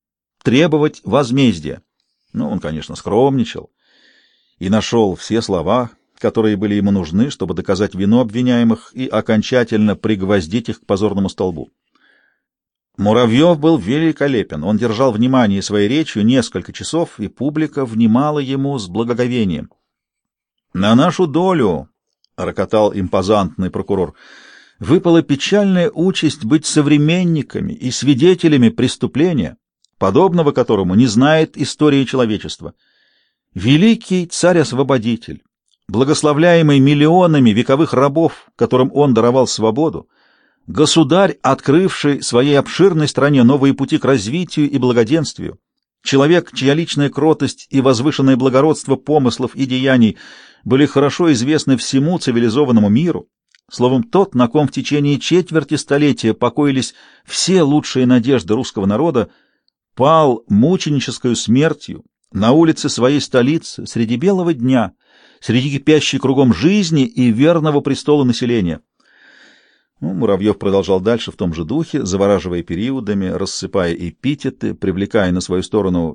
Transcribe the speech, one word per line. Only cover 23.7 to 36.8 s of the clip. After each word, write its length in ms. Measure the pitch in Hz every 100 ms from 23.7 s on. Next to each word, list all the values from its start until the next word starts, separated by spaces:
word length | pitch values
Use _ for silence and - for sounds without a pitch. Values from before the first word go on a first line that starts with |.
прокурор, — 440 | 98 95 98 82 - - - - - _ _
выпала 440 | 101 175 185 170
печальная 680 | 156 139 - 202 202 180 170
участь 540 | - 185 180 156 -
быть 220 | 110 156 -
современниками 1080 | - 143 147 151 175 175 160 117 - -
и 180 | - 127
свидетелями 760 | - 131 127 170 180 170 147 117
преступления, 880 | - 127 - 123 127 180 151 76 - _ _ _ _
подобного 540 | 98 104 185 175 147
которому 420 | 135 120 107 92
не 120 | 95 127
знает 500 | 107 139 160 156 -
история 480 | 143 - 151 139
человечества. 680 | 127 131 120 104 - - 76 - _ _ _ _ _ _ _
Великий 720 | 92 104 151 220 226 - 185 170
царь-освободитель, 1160 | - 170 170 131 123 135 135 107 113 - 71 _ _ _ _ -
благословляемый 920 | 104 135 151 151 147 170 170 156
миллионами 720 | 139